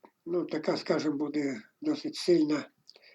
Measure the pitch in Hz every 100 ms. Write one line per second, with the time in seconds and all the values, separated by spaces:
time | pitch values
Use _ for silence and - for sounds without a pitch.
0 | - _ 170 175 170 156 170 - - 156
1 | 147 143 147 151 139 127 - - 151 151
2 | 151 - - 170 151 196 - _ _ -
3 | -